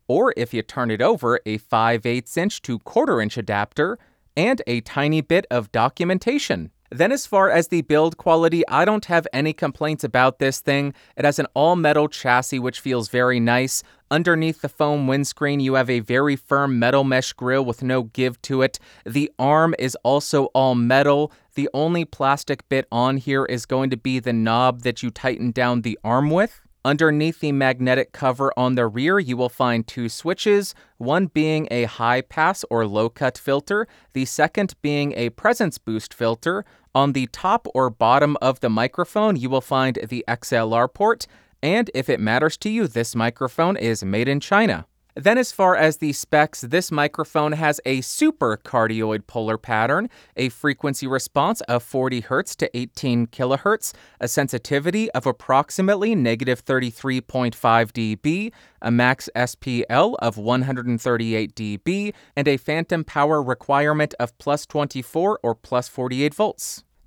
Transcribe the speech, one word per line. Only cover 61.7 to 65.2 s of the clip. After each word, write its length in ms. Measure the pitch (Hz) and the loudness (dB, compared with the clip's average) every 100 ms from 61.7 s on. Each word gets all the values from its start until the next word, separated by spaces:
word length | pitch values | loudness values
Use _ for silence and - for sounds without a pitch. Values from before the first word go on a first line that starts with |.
| 101 | -6
B, 380 | 160 196 208 - _ - | -4 -4 -6 -10 _ -2
and 100 | 143 | 0
a 80 | 139 | 0
phantom 480 | - 156 170 165 | -2 -4 -2 -4
power 400 | 151 151 147 156 | -4 -2 0 0
requirement 720 | 123 123 - 139 147 151 151 - | -2 -4 0 0 2 0 -2 -2
of 160 | 120 _ | -8 _
plus 280 | 143 147 - | -4 -4 -4
twenty-four 760 | 147 143 131 - 160 | -4 -4 -6 -6 -2